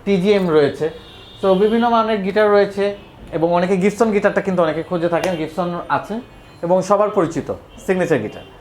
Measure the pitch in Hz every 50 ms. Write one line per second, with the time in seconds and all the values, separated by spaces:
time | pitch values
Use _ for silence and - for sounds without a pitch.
0 | - 202 202 185 175 208 208 196 185 175 156 156 143 139 139 - 156 160 165 -
1 | - - - - - - - - - 196 190 185 208 214 226 233 233 240 233 226
2 | 220 220 226 208 190 196 190 208 214 208 208 202 202 196 202 202 196 202 202 -
3 | - - - - - - - 160 160 170 175 175 180 180 202 185 180 208 202 -
4 | 233 226 202 202 190 202 175 196 - 196 185 175 170 160 151 160 160 - 180 175
5 | 160 175 - 160 - 190 180 156 160 151 156 185 180 175 175 175 - - 147 135
6 | - - 202 233 254 - - - - - - - - 170 180 185 180 - - 202
7 | 214 208 - 208 175 143 - 143 - - 98 - - - - - - - 190 185
8 | 180 147 156 127 107 104 - - - - - -